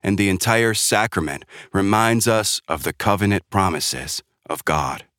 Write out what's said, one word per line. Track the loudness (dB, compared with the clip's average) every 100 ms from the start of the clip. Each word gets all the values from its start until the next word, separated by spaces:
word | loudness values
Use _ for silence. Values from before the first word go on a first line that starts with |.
And | -2 0
the | 2
entire | 2 2 2 2
sacrament | 0 0 2 2 -2 -4 -6 -12 -20 -4
reminds | -2 2 2 4 2 2
us | 0 0 -4 -4
of | -6
the | -4
covenant | -4 0 2 2 0 -2
promises | 0 0 0 -4 -6 -8 -10 _ _ -10
of | -8
God. | -2 -2 -2 -6 -14